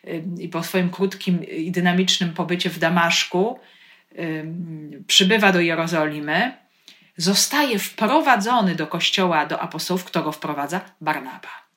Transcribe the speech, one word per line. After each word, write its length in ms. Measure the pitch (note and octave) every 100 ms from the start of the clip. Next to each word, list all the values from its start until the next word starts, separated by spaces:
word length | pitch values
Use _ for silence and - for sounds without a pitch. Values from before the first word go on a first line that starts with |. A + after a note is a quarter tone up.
| -
ym, 340 | E3+ E3+ F3
i 80 | E3+
po 140 | E3
swoim 260 | E3+ F#3+ F3
krótkim 560 | F3+ F#3+ - - F3 -
i 260 | E3 E3
dynamicznym 600 | F3 F3 F3+ F#3+ - F3
pobycie 360 | E3 E3+ F3+ F#3
w 100 | E3+
Damaszku, 800 | E3 F3 E3+ E3+ - F3+ G#3+ C4 - _ - - _ -
ym, 840 | E3 D#3 D#3 F3 E3+ D#3 D3+ C#3+ -
przybywa 440 | - F#3 A3 G3+
do 80 | F3+
Jerozolimy, 1000 | E3+ E3 E3 E3 D3+ D3+ D3 E3 A#3+ - _ _ - - _ -
zostaje 640 | E3+ G3 - C#4+ C#4+ G#3
wprowadzony 960 | - - G#3+ D4 D4 A#3 G#3 B3 F#3+ E3+
do 120 | D#3
kościoła, 580 | F3+ - - F#3 D#3 D3
do 160 | D#3+
apostołów. 420 | E3+ E3 - F3+
Kto 200 | - E3
go 80 | D#3
wprowadza? 500 | D3+ D3+ C#3 C#3+ F3+ - _
Barnaba. 680 | D#3 D3 B2 F#2+ - - _